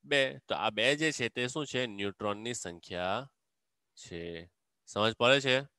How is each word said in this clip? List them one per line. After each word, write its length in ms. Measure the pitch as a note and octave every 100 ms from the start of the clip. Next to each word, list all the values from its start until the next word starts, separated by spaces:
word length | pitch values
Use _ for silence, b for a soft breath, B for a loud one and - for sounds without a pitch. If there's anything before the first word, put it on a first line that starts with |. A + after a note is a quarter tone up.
બે. 360 | C#3 C#3+ C3+ C#3 -
તો 80 | D#2+
આ 140 | A2
બે 260 | G#2+ A#2+ D3
જે 160 | D#3+
છે 180 | C#3 A#2
તે 180 | - B2
શું 180 | D#3 C#3+
છે? 200 | B2+ B2
ન્યુટ્રોનની 680 | G2+ G2+ F#2+ G#2 G2+ A2+
સંખ્યા 760 | A#2+ F2+ F2 - F2 F2+ G#2+ C#3 _ _ _ _ _ _ -
છે. 560 | - F2 E2+ E2+ E2+ _ _ _ -
સમજ 280 | G2+ A2 A2
પડે 260 | A#2+ C#3
છે? 240 | C3+ C3 C#3+